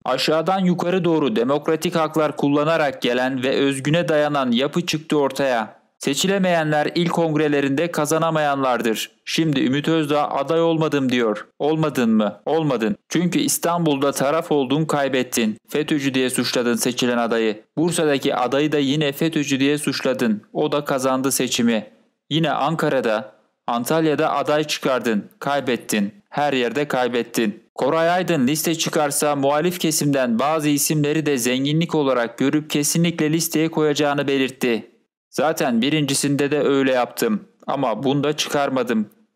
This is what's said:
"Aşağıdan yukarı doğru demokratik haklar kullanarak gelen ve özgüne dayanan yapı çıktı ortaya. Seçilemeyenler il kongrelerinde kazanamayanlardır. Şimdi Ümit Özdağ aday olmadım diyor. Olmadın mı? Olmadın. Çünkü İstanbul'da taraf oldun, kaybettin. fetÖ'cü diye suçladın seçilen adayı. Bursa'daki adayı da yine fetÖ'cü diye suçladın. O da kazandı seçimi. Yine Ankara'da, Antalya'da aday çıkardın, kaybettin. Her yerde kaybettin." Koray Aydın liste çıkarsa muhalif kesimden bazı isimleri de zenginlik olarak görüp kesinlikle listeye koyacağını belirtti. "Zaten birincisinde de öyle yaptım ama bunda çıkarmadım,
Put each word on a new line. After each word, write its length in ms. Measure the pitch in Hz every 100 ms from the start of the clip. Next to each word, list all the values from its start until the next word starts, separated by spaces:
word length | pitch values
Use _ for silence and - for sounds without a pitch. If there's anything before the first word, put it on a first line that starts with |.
"Aşağıdan 600 | - 131 - 156 160 190
yukarı 400 | 185 170 175 185
doğru 320 | 170 160 135 110
demokratik 580 | 117 147 147 160 175
haklar 420 | 175 156 160 151 143
kullanarak 680 | 143 143 147 165 147 131
gelen 400 | 127 120 131 135
ve 80 | 123
özgüne 580 | - 139 135 135 160 175
dayanan 420 | 151 147 147 127
yapı 360 | 117 143 180 175
çıktı 320 | 156 156 151
ortaya. 600 | 139 135 139 120 104 - _ _
Seçilemeyenler 920 | - 139 185 196 185 170 156 151 147
il 140 | 170 170
kongrelerinde 840 | 170 165 151 151 143 139 135 170
kazanamayanlardır. 1160 | 170 147 160 165 160 147 139 135 117 113 104 - _
Şimdi 360 | - - 165 135
Ümit 280 | 127 139 147
Özdağ 420 | 160 147 147 147
aday 320 | - 139 165
olmadım 500 | 170 160 156 143 131
diyor. 340 | 123 113 104 - _
Olmadın 520 | 143 160 156 131 117
mı? 300 | 110 104 - -
Olmadın. 500 | 156 156 123 107 104 _
Çünkü 300 | 147 175 151
İstanbul'da 720 | - - 175 175 165 139 139
taraf 400 | 139 135 160 165
oldun, 320 | 147 127 143
kaybettin. 720 | 156 151 139 131 127 - 110 104 _
fetÖ'cü 460 | 143 151 156 135
diye 160 | 131 127
suçladın 440 | 127 123 - 120
seçilen 440 | 117 127 120 127 120
adayı. 440 | 117 113 110 104 - -
Bursa'daki 580 | 170 165 156 139 135
adayı 380 | 131 123 139 151
da 60 | 147
yine 340 | 139 151 147
fetÖ'cü 480 | - 160 160 139 135
diye 180 | 139 147
suçladın. 640 | - 135 135 120 120 104 -
O 200 | - 151
da 120 | 143
kazandı 480 | 147 139 131 131 135
seçimi. 540 | 131 131 - 117 113 104 - _ _ _
Yine 200 | 147 156
Ankara'da, 840 | - 139 160 151 135 120 107 110 - _ _ -
Antalya'da 640 | 120 120 165 160 139 156
aday 320 | 143 135 151
çıkardın, 600 | 151 - 151 127 117 107 - _
kaybettin. 760 | 139 143 131 117 - 110 101 - _
Her 220 | - 147
yerde 360 | 135 120 117 143
kaybettin." 760 | 131 123 123 117 - 113 98 -
Koray 360 | - 127 160 165
Aydın 360 | 180 180 165 123
liste 280 | 151 -
çıkarsa 600 | 160 165 165 147 139 151 143
muhalif 420 | 139 147 170 180
kesimden 600 | 160 147 147 139 127 113
bazı 300 | 139 160 147
isimleri 580 | 143 - 156 143 151 151
de 120 | 139
zenginlik 560 | 120 127 139 156 165
olarak 440 | 156 135 127 117 -
görüp 320 | 131 151 151
kesinlikle 600 | 147 147 165 170 170 156
listeye 380 | 160 165 151 160
koyacağını 580 | 160 151 147 147 143 139
belirtti. 640 | 139 131 127 127 113 - _ _ _ _
"Zaten 520 | - 139 165 156 117
birincisinde 680 | 131 156 143 139 143 139 143
de 100 | 147
öyle 320 | 127 139 135
yaptım 520 | 127 120 - 117 104 - _ -
ama 360 | 139 131 110
bunda 340 | 131 143 143 156
çıkarmadım, 720 | - 147 139 131 117 113 104 - _